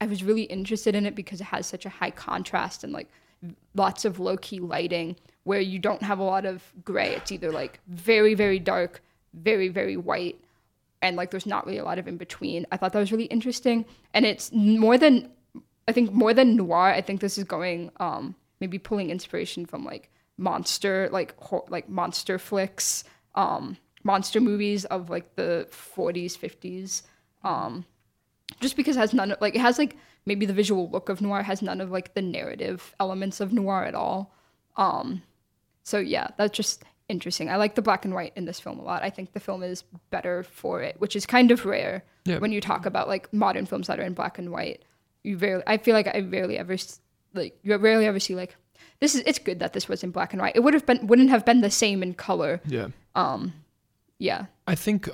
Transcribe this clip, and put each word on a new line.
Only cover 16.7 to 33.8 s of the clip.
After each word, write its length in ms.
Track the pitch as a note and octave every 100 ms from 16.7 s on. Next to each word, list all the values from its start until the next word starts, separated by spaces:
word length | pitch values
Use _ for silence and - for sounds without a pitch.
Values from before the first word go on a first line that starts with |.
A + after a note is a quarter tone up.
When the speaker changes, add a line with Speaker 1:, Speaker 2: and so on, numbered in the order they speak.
| E3+ F#3
Speaker 1:
I 100 | F#3
think 200 | G3 G3
this 180 | G3+ G3+
is 60 |
going, 480 | F#3+ E3 F3+ E3+ E3+ -
um, 360 | F3 C#3 - F#3 _ -
maybe 180 | F#3+ F#3+
pulling 300 | - G#3 F3
inspiration 540 | F3+ - E3+ F3 - E3+
from, 180 | D3
like, 260 | C#3 - _ _ _ -
monster, 720 | F#3 F3 F3 - G3+ F#3+ F#3+
like, 260 | F#3+ D3+ -
hor-, 240 | - F#3 -
like, 200 | F3 -
monster 500 | F#3 F3+ - - F#3
flicks, 680 | - G3+ F#3+ - - - - _ _ -
um, 400 | G3 D#3 - F#3+ _ _
monster 380 | G#3 F#3+ G3 G#3+
movies 440 | A#3 G#3 G#3 G3+ F#3
of, 220 | F#3 E3+
like, 260 | F3 E3+ -
the 300 | F3 E3+ -
forties, 640 | - - - E3+ F3 F3 -
fifties, 640 | F3 - F3+ F#3 F#3+ - - _ _ _
um, 400 | G3 E3 G#2 A#2+ F3 _ _ _ _ _ - -
just 140 | C4 -
because 200 | D4 B3+
it 40 |
has 120 | G#3+
none 160 | A#3+ G3
of, 80 | -
like, 140 | G#3
it 60 | A#3
has, 180 | B3 B3
like, 180 | D4 - _ _
maybe 220 | - G3+ G#3
the 60 |
visual 380 | G3 G3+ F#3+ F3
look 180 | F#3 F#3
of 120 | F#3+
noir, 220 | G3+ G3+
has 200 | G3+ G3
none 180 | F#3+ F#3
of, 100 | F#3
like, 220 | F#3 F#3
the 80 | -
narrative 720 | F#3 - - - G3 F#3 - -
elements 420 | F#3+ F#3+ G3 -
of 120 | G3
noir 320 | A3+ G3 F#3+